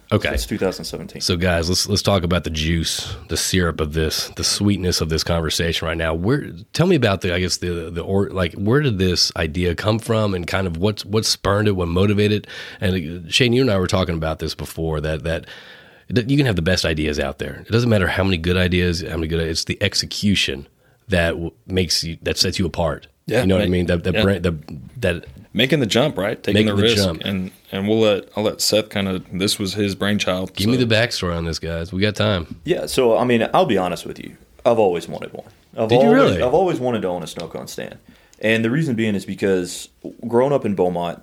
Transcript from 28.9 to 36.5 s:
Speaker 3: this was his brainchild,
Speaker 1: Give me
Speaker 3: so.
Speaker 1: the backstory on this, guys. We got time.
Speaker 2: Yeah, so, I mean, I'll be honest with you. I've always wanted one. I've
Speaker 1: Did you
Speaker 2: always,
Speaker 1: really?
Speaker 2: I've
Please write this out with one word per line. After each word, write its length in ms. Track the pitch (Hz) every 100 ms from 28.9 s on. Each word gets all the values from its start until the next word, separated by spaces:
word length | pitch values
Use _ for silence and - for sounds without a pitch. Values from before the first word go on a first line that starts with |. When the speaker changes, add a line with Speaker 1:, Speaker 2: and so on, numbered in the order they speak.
| 104 95 92 -
Speaker 3:
this 260 | 90 104 -
was 160 | 98
his 200 | 101 101
brainchild, 600 | 92 101 104 - 92 95
Speaker 1:
Give 120 | - 104
me 120 | 127
Speaker 3:
so. 60 | 117
Speaker 1:
the 80 |
backstory 420 | 110 120 - 87 85
on 80 |
this, 140 | 82 80
guys. 340 | 82 82 85
We 80 | 92
got 160 | 104 104
time. 420 | 104 92 78 -
Speaker 2:
Yeah, 220 | 147 175 -
so, 320 | - 120 110
I 60 |
mean, 220 | 123 117 -
I'll 140 | 160 170
be 100 | 95
honest 300 | 90 87 -
with 120 | -
you. 160 | - - - -
I've 140 | 127 113
always 300 | 101 85 -
wanted 240 | 76 -
one. 120 | - - _ _ 120
I've 120 | 110
Speaker 1:
Did 100 | 120
you 80 | 226
Speaker 2:
always, 60 | 269
Speaker 1:
really? 200 | - 95
Speaker 2:
I've 120 | 127